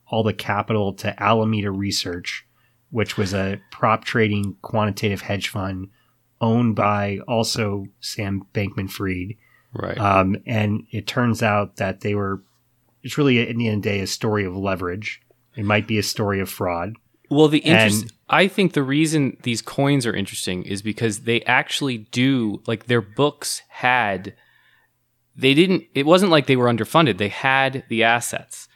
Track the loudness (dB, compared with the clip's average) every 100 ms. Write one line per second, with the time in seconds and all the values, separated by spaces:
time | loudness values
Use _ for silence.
0 | _ 0 0 -2 -2 -2 0 0 -2 -4
1 | -8 -2 2 2 2 0 -2 -2 -2 -4
2 | -4 -8 -8 -12 _ _ _ _ _ -4
3 | -2 -2 -2 -2 -2 -6 _ -2 0 2
4 | 0 0 2 2 -2 -6 -6 -2 -2 -2
5 | -2 -2 -4 -6 -6 -6 -6 -8 -12 _
6 | _ _ _ _ 2 4 2 2 2 2
7 | -2 -4 -2 -2 0 -2 -2 -4 -8 _
8 | -12 -8 -4 -4 -4 -4 -4 -4 -8 -6
9 | -4 -4 -8 -12 _ _ _ -10 -8 0
10 | 4 4 4 0 -2 0 0 -2 -4 -10
11 | -4 0 0 2 2 0 -2 -4 -6 -4
12 | -4 -2 -2 -6 _ _ _ _ _ _
13 | -8 0 4 4 2 -2 -2 0 -2 -2
14 | -4 -4 0 0 -2 -2 -4 -2 -4 -6
15 | -10 -14 _ _ _ -6 0 0 2 -2
16 | -2 -2 -2 -2 -4 -4 -4 -2 -6 -10
17 | _ _ _ 4 4 4 4 4 4 2
18 | -4 _ 0 2 2 2 0 0 0 0
19 | 2 2 0 -2 -4 -4 -4 0 2 2
20 | 2 -2 -4 -6 -6 -6 -6 -6 -6 -2
21 | -2 -2 -2 -2 2 0 0 -4 -4 -6
22 | -6 0 2 2 0 -4 -6 -6 0 0
23 | 0 0 0 0 -10 -10 _ -2 2 2
24 | 0 -4 -8 -16 _ _ _ _ _ _
25 | _ _ _ 0 4 6 4 2 0 -2
26 | 4 4 6 4 4 4 4 2 2 4
27 | 4 2 -2 0 2 2 2 -2 -4 2
28 | 4 2 0 -8 -12 -20 -20